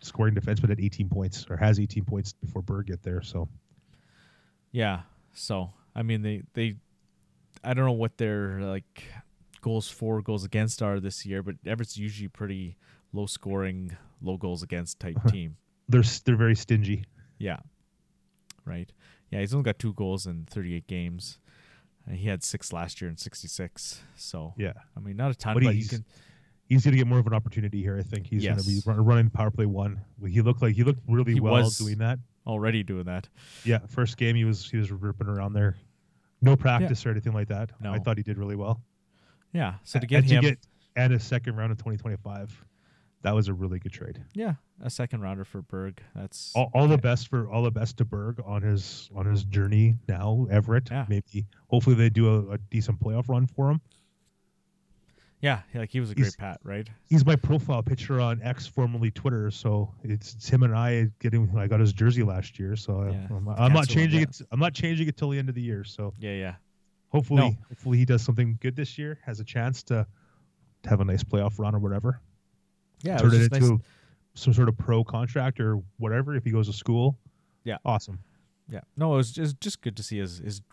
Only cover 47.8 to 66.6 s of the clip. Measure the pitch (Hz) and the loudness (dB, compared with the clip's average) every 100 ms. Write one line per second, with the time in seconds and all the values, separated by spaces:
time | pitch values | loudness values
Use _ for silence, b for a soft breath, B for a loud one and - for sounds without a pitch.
47.8 | 110 - 113 101 107 120 95 104 104 101 | -4 -2 -2 -2 -6 -8 -6 -2 0 0
48.8 | - - - 98 98 104 98 101 98 104 | -2 -10 -12 -4 0 0 0 0 2 6
49.8 | 113 113 - 90 104 113 117 101 104 117 | 6 4 0 -4 -2 0 2 2 4 2
50.8 | 127 131 110 104 - 104 104 b _ 120 | 0 -4 -2 -2 -2 -8 -8 b _ 2
51.8 | 117 117 117 107 113 107 98 104 101 117 | 6 6 6 6 6 4 0 -6 -4 -2
52.8 | 107 101 113 113 123 123 127 - 135 156 | -2 -2 -2 -2 0 2 0 2 0 0
53.8 | - _ _ _ _ _ _ _ _ _ | -2 _ _ _ _ _ _ _ _ _
54.8 | _ _ _ b b _ 143 117 - 120 | _ _ _ b b _ 0 0 -4 -8
55.8 | 110 131 113 104 113 - 98 87 98 101 | -4 -4 -2 2 2 0 -10 -12 -10 -10
56.8 | 110 - _ 160 139 151 - 151 123 123 | -10 -14 _ 4 6 4 4 0 0 -2
57.8 | 113 131 - 131 120 117 117 127 - - | 0 -4 -2 0 0 -2 -4 -8 -6 -2
58.8 | 123 117 113 - 135 117 104 - 113 104 | 0 0 -2 -2 -2 -2 -2 -2 0 0
59.8 | 101 - 110 107 - 113 - 131 123 113 | -2 -6 -6 -6 -6 -14 2 4 4 4
60.8 | 120 120 110 - 117 117 107 104 98 110 | 2 2 0 0 0 2 2 2 2 4
61.8 | 107 95 113 120 104 92 92 - 95 104 | 4 4 4 4 2 0 -6 -8 -6 -6
62.8 | - 98 101 98 95 104 104 104 123 156 | -4 -2 -2 -4 -6 -6 -4 2 6 6
63.8 | 143 160 160 160 151 - - 120 170 143 | 4 4 4 4 2 -2 -6 0 0 0
64.8 | 170 165 156 - 147 139 135 123 120 104 | -2 0 -2 -2 -2 -2 -2 -4 -4 -6
65.8 | 98 - 101 98 107 98 95 87 | -8 -8 -8 -8 -8 -6 -8 -10